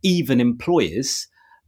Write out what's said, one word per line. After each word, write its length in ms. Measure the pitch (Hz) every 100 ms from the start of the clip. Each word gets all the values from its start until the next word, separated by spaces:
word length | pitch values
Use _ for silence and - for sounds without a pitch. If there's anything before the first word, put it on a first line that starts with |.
even 360 | 190 175 127 123
employers, 840 | 120 120 170 170 85 95 135 - - _ _ _